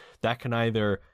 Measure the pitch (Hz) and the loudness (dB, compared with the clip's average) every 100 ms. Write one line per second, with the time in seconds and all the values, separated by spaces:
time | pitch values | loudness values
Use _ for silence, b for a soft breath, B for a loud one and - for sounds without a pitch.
0 | B B 113 117 123 117 113 110 104 98 | B B -4 -2 -4 0 0 2 2 0
1 | b | b